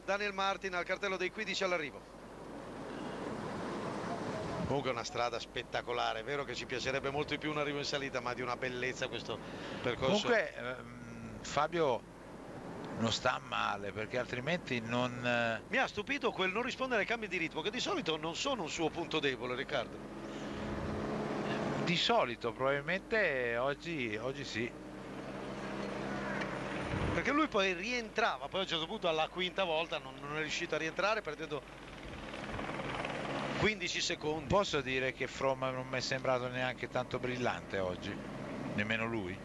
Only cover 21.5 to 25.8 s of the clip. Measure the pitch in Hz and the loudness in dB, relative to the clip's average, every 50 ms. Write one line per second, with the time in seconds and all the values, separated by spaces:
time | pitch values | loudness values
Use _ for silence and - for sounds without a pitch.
21.5 | - - - - - - 139 - 180 165 - - 240 220 151 123 117 - - 120 | 0 0 0 0 2 2 2 2 4 4 4 6 6 6 6 4 0 0 -2 -2
22.5 | 110 117 131 135 143 143 143 151 180 190 - - 226 220 202 165 139 131 123 120 | 0 2 2 4 4 2 2 0 -2 -2 0 0 2 4 4 4 4 4 2 2
23.5 | 117 117 127 139 143 143 147 170 170 147 123 110 104 107 113 131 135 143 131 - | 2 2 2 2 0 -2 -4 -4 -2 0 0 0 0 0 -2 -2 -2 -4 -6 -4
24.5 | - 110 120 143 - - - - - - - - - - - - - - - - | 0 0 0 -2 -2 -8 -10 -10 -10 -10 -10 -8 -8 -8 -8 -8 -6 -6 -6 -6
25.5 | - - - - - - | -6 -6 -4 -4 -4 -4